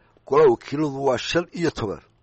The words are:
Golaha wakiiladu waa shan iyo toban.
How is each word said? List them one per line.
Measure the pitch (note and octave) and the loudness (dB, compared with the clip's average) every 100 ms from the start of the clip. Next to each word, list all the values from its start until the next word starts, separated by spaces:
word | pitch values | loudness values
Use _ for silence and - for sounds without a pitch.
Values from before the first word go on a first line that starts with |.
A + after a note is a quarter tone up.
| _ _ - | _ _ 0
Golaha | C#3+ D3 | 4 4
wakiiladu | A2+ - C#3+ D#3 C3+ | 4 -4 -6 -4 -2
waa | C#3 A#2+ | -2 -2
shan | - E3 F3 | -2 -4 -4
iyo | F3 D#3+ | -4 -6
toban. | - G#2 D2+ _ _ | -4 -8 -8 _ _